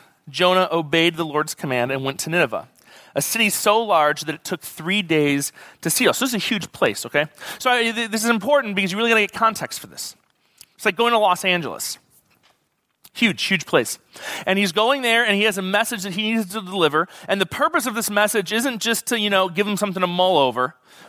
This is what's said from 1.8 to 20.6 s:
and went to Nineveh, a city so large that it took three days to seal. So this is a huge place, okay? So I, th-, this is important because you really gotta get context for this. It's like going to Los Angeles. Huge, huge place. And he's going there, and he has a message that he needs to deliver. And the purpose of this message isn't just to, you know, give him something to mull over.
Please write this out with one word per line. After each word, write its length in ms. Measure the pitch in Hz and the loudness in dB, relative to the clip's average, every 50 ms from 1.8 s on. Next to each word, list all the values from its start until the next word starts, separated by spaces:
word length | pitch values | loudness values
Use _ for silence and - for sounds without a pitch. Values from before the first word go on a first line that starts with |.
| 120 131 135 | 0 0 -2
and 100 | 135 135 | -2 -4
went 160 | 135 135 - | -4 -4 -6
to 120 | - - | -4 -2
Nineveh, 360 | 165 180 156 117 107 - - - _ _ _ _ - - - - - | 0 2 2 2 0 -4 -8 -10 _ _ _ _ -20 -20 -16 -8 -6
a 80 | 143 - | -4 -4
city 260 | - - 226 226 208 | -2 0 0 0 0
so 320 | - - - 220 208 226 | 0 0 2 2 4 4
large 420 | 233 208 185 160 151 147 147 - 156 | 4 2 2 4 4 2 0 -2 -4
that 120 | 151 147 | -8 -8
it 80 | - - | -8 -6
took 180 | - 185 165 | -8 -8 -8
three 420 | - - - - 156 170 196 208 190 | -8 -12 -12 -8 -4 -2 -2 -2 0
days 500 | 160 165 156 147 143 143 143 139 - - - - - - _ - | 0 2 2 4 2 2 0 -2 -4 -8 -12 -20 -20 -14 _ -4
to 60 | 170 | -2
seal. 240 | - - 247 175 120 | 0 2 2 2 2
So 100 | - 254 | 2 0
this 100 | 269 240 | -2 -2
is 80 | 196 - | -2 -2
a 20 | |
huge 280 | - 233 196 165 - - | -2 -4 -4 -4 -6 -4
place, 340 | - 175 120 101 - - | 0 0 0 0 -2 -6
okay? 200 | 117 - 147 156 151 _ - - - - - | -4 -2 -2 -2 -2 _ -14 -14 -14 -8 -4
So 100 | - 254 | 0 2
I, 220 | 247 240 233 233 220 | 2 2 2 0 0
th-, 180 | 226 233 220 | -2 -4 -4
this 140 | 208 226 220 | -4 -2 0
is 60 | 233 | 0
important 440 | 233 220 185 254 294 285 254 214 196 | 0 0 0 2 2 2 0 0 -2
because 160 | 196 196 180 | -2 -2 -2
you 80 | 185 208 | -2 0
really 120 | 233 233 | 0 2
gotta 100 | 226 220 | 2 2
get 120 | 208 - - | 2 0 -2
context 460 | - 226 220 208 - 151 - - - | 0 0 0 0 0 -6 -8 -10 -10
for 80 | - | -14
this. 300 | 98 - - - - - _ _ _ _ _ _ _ _ _ - _ _ | -14 -14 -14 -14 -14 -14 _ _ _ _ _ _ _ _ _ -20 _ _
It's 100 | - - | -4 -2
like 120 | 220 185 | -2 0
going 160 | 233 233 233 240 | 2 2 2 4
to 60 | 220 | 4
Los 260 | 214 190 180 - - | 4 4 2 2 2
Angeles. 540 | 190 180 175 156 113 82 - - - - - _ _ _ _ _ _ _ _ _ _ _ _ _ _ _ _ _ _ _ _ _ - - | 0 0 0 0 -4 -6 -8 -8 -8 -10 -10 _ _ _ _ _ _ _ _ _ _ _ _ _ _ _ _ _ _ _ _ _ -14 -4
Huge, 280 | - 240 214 165 - - | 0 0 0 0 0 -2
huge 240 | - 196 170 - | -2 -2 -2 0
place. 320 | - - 147 113 - - - _ _ - - - - - - - | 2 2 2 2 2 -4 -10 _ _ -20 -16 -12 -12 -10 -6 -2
And 140 | - 190 196 | -2 0 2
he's 100 | 202 185 | 2 0
going 320 | 160 208 220 233 277 277 254 | 2 2 2 2 2 2 2
there, 220 | 233 226 233 240 | 2 2 2 2
and 100 | 220 202 | 2 2
he 80 | 196 214 | 2 2
has 160 | 220 190 196 | 2 0 0
a 40 | 185 | -2
message 420 | 185 196 208 226 - 240 202 180 | -2 0 0 0 0 -4 -6 -6
that 80 | 202 165 | -6 -6
he 220 | 196 214 214 226 | -4 -2 -2 0
needs 180 | 226 208 180 190 | -2 -2 -4 -6
to 80 | 220 | -10
deliver. 480 | 190 180 190 196 165 147 143 156 175 - - - - | -8 -6 -2 2 2 2 2 2 -2 -2 -6 -10 -4
And 140 | - 190 196 | -2 0 0
the 60 | 190 | -2
purpose 400 | - - - 285 330 330 320 214 | -2 -2 -2 0 0 0 0 -2
of 100 | 254 208 | -2 -4
this 120 | 233 214 - | -4 -4 -2
message 440 | 208 208 208 208 - 214 185 - 208 | 2 2 2 2 2 -2 -2 -2 -2
isn't 280 | 226 240 277 240 196 | 0 0 0 -2 -2
just 260 | - 226 233 - - | -2 -2 -2 -2 -2
to, 120 | - 254 226 | -4 -2 0
you 100 | 208 208 | 0 2
know, 200 | 202 190 190 185 | 2 2 2 2
give 180 | 165 180 202 | 0 -2 -2
him 100 | 208 208 | 0 0
something 260 | - 208 202 175 190 185 | -2 -2 -2 -2 0 -2
to 40 | |
mull 320 | 175 175 175 185 185 185 151 | 0 2 2 2 4 4 4
over. 380 | 135 127 110 123 | 4 4 2 0